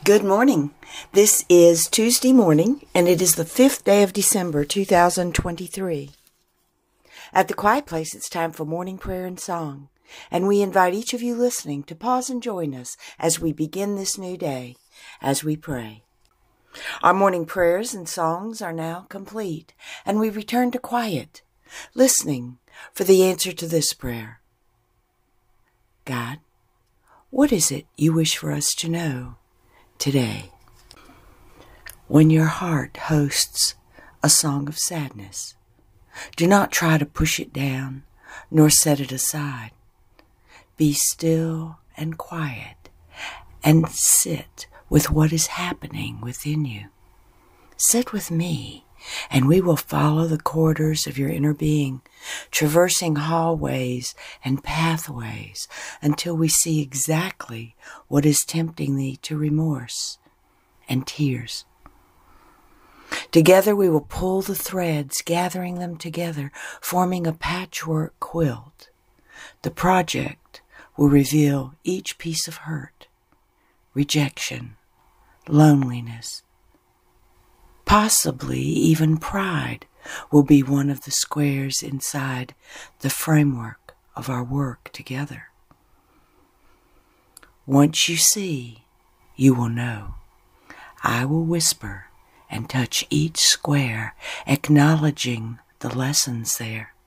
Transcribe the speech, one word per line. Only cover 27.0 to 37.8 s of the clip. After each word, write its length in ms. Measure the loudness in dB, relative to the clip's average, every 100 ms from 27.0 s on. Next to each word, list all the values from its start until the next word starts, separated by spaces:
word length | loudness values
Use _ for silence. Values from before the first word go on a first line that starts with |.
| _ _ _
what 220 | 0 2
is 180 | 2 0
it 160 | -4 -12 0
you 160 | 2
wish 240 | 2 0 -2
for 140 | -4
us 240 | -4 -4 -4
to 100 | -4
know 480 | -4 -4 -6 -10 -18 _ _ _ _ _ _
today?" 520 | 0 0 0 -4 -12 _ _ _ _ -20 -20 -20 -20 -20 -20 -20 -20 -20 -20 -20 _
When 200 | 6 6
your 180 | 6 4
heart 500 | 0 -2 -4 -4 -10
hosts 800 | -2 0 0 -2 -4 -2 -4 -4 _ -20 -20 _
a 80 | 2
song 400 | 2 2 -2 -4
of 80 | -6
sadness, 800 | -6 -4 -8 -10 -16 -14 -16 -18 _ _ _ _ _ -20 -16 0
do 120 | 4
not 240 | 4 4
try 260 | 0 2 2
to 80 | 2
push 320 | -2 0 0
it 140 | -6
down 500 | -4 -4 -4